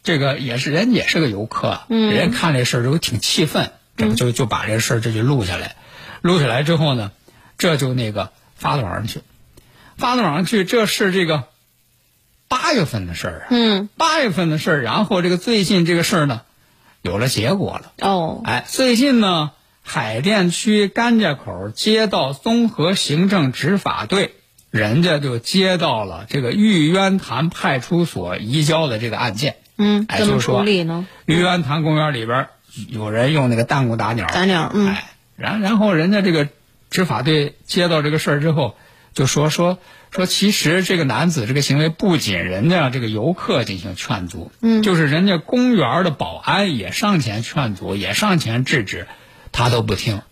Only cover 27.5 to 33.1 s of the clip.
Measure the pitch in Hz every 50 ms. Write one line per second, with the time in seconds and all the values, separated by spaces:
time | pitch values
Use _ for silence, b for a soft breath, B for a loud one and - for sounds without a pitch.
27.5 | - - - 180 139 127 - - 180 170 175 - - - 90 87 90 - 101 110
28.5 | 131 160 151 147 165 160 160 143 113 107 120 117 104 - 120 120 98 107 143 135
29.5 | - - _ _ _ - 208 208 208 208 214 - - 196 214 208 208 - - -
30.5 | - 202 202 208 202 180 165 160 165 170 185 - - - - - 156 170 180 180
31.5 | 180 180 156 123 147 165 151 156 156 151 156 151 139 120 113 117 120 131 135 -
32.5 | - _ _ _ - - 104 - - 110 110 107